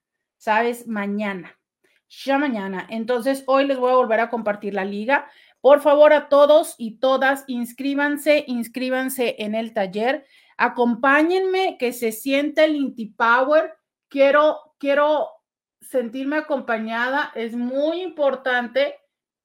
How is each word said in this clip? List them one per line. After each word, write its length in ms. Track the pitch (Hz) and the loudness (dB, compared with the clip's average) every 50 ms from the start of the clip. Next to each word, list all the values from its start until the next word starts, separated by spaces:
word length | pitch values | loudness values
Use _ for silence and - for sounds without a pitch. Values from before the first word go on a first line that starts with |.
| _ _ _ _ _ _ _ | _ _ _ _ _ _ _
¿sabes? 500 | _ - 233 214 220 233 240 240 240 - | _ -2 0 0 0 0 0 -4 -6 -10
Mañana, 720 | 233 220 208 202 202 202 208 214 202 196 180 160 - - _ _ _ _ _ _ _ _ _ _ | -8 -8 -6 -4 -4 -4 -4 -4 -6 -6 -8 -12 -16 -20 _ _ _ _ _ _ _ _ _ _
ya 300 | _ - - - 262 269 | _ -20 -14 -4 -2 -2
mañana. 500 | 277 302 285 233 208 190 196 190 180 175 - | 0 0 -2 -4 -4 -6 -6 -8 -8 -10 -8
Entonces, 540 | 226 226 226 220 247 240 220 269 269 269 - | -8 -8 -4 -4 -4 -2 0 -2 -4 -4 -2
hoy 180 | - 269 269 277 | 0 2 2 2
les 140 | 277 269 254 | 0 0 0
voy 140 | 247 254 254 | 0 2 2
a 40 | |
volver 240 | 254 247 220 220 220 | 2 2 2 2 0
a 80 | 233 233 | 0 -2
compartir 460 | - 226 208 208 208 208 - 202 196 | -4 -6 -4 -4 -6 -4 -6 -6 -6
la 100 | 196 190 | -4 -6
liga. 460 | 202 202 202 214 233 277 320 - - _ _ _ _ _ _ - | -6 -6 -6 -2 0 -2 -2 -2 -4 _ _ _ _ _ _ 6
Por 180 | 254 285 285 | 6 6 6
favor, 320 | 285 302 285 294 302 302 302 | 6 4 6 8 8 8 6
a 160 | 285 294 - | 4 2 2
todos 460 | 277 285 294 285 302 311 339 330 - | 4 4 6 6 6 4 4 2 -8
y 220 | - 240 220 220 - | -12 -12 -12 -10 -2
todas, 460 | - 262 269 254 262 262 277 269 277 | 0 0 2 2 2 0 0 -2 -4
inscríbanse, 1000 | - 254 240 240 233 - - 262 277 277 277 285 294 294 285 285 311 294 302 294 | -8 -8 -6 -6 -8 -10 -8 -6 -4 -2 -2 -2 -2 -2 -2 0 2 2 2 0
inscríbanse 920 | - 247 240 226 233 - 247 254 254 254 254 262 262 262 - 240 220 - - | -2 -6 -6 -6 -8 -8 -8 -6 -4 -2 -2 -4 -4 -4 -4 -4 -4 -4 -6
en 160 | 214 214 214 | -8 -6 -6
el 180 | 220 226 226 226 | -6 -6 -6 -4
taller. 540 | 226 196 185 180 208 220 247 262 - - _ _ _ _ _ _ - | -4 -4 -4 -4 -4 -2 -2 -2 -4 -6 _ _ _ _ _ _ -2
Acompáñenme, 1200 | 226 247 240 247 240 240 233 226 262 269 277 294 311 339 359 381 381 381 370 381 381 359 - - | -2 -2 0 0 0 0 0 2 2 4 4 4 4 2 2 0 0 0 0 0 0 -2 -2 -4
que 160 | 254 240 240 | -6 -6 -6
se 180 | 247 233 220 220 | -4 -6 -6 -6
sienta 540 | - - 277 269 277 294 302 302 311 311 | -6 -4 -2 -2 -2 -2 -2 2 2 2
el 100 | 320 302 | 2 2
Inti 300 | 285 277 247 - - 226 | 0 -4 -4 -6 -10 -12
Power. 680 | 220 - - 233 226 233 226 262 277 302 311 349 - - _ _ _ _ _ _ _ | -12 -4 -2 2 2 4 2 2 2 2 2 2 0 -8 _ _ _ _ _ _ _
Quiero, 640 | - 277 269 277 277 294 302 302 294 - - _ _ - | 0 2 4 4 6 6 4 4 2 0 -8 _ _ -8
quiero 520 | - 277 277 285 294 302 302 285 - - - _ _ _ _ _ _ _ _ _ | -2 0 2 2 2 2 2 0 -2 -4 -8 _ _ _ _ _ _ _ _ _
sentirme 560 | - - - 254 233 233 220 262 269 269 302 | -16 -6 -4 -4 -4 -4 -6 -8 -6 -4 -4
acompañada. 960 | 311 302 302 302 254 - - 226 220 220 220 226 233 240 254 269 285 294 - - | -4 -4 -4 -4 -6 -4 -4 -4 -4 -4 -6 -4 -4 -4 -2 -2 -2 -4 -4 -6
Es 220 | 226 226 233 226 | -8 -8 -8 -6
muy 460 | 240 240 247 262 269 294 311 339 349 370 | -6 -6 -4 -2 -2 -2 -2 -2 -4 -6
importante 920 | 349 320 302 285 269 254 254 - 254 247 247 240 233 - 262 277 294 - - _ _ _ _ _ _ _ _ _ | -8 -6 -2 -2 -2 -2 -2 -4 -2 -2 -2 -2 -2 -2 -2 -2 -2 -4 -12 _ _ _ _ _ _ _ _ _